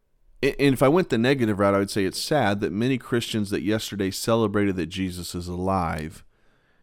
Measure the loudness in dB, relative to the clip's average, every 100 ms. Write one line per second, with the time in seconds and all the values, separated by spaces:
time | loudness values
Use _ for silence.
0 | _ _ _ -4 -2 2 2 4 4 4
1 | 2 2 2 2 2 2 4 2 0 0
2 | -2 -2 -2 0 2 0 -2 -2 -2 -2
3 | -2 -4 -2 -4 -2 -2 0 -2 -2 -4
4 | -2 -2 0 2 2 2 0 0 -4 -4
5 | -4 -4 -8 -8 -8 -4 -2 0 -2 -4
6 | -8 -12 -20 _ _ _ _ _